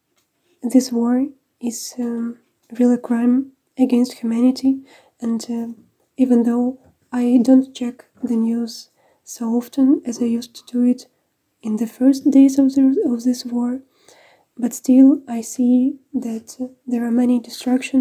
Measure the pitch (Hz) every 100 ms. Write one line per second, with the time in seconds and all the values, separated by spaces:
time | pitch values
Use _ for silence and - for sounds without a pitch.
0 | _ _ _ _ _ _ 240 254 254 233
1 | 233 247 285 - _ _ 240 226 - -
2 | 240 233 233 233 _ _ _ 226 240 240
3 | 247 233 240 254 269 _ _ - 262 240
4 | 254 - 233 226 254 254 269 269 - -
5 | _ - 233 226 233 233 233 233 _ _
6 | _ - 247 240 233 240 247 262 _ _
7 | _ 247 240 247 233 262 262 - 240 240
8 | - _ 226 233 226 233 233 - - _
9 | _ _ - - 226 240 240 - 262 311
10 | - 226 240 233 247 - - 247 247 247
11 | - _ _ _ _ _ 220 214 226 -
12 | 254 269 294 269 269 269 269 269 269 269
13 | 359 240 240 247 247 240 240 254 262 _
14 | _ _ _ _ _ - 233 - - 254
15 | 269 285 - 233 226 - 247 247 262 294
16 | _ 262 233 226 - - 254 _ - 240
17 | 240 233 247 247 - - - 254 - 269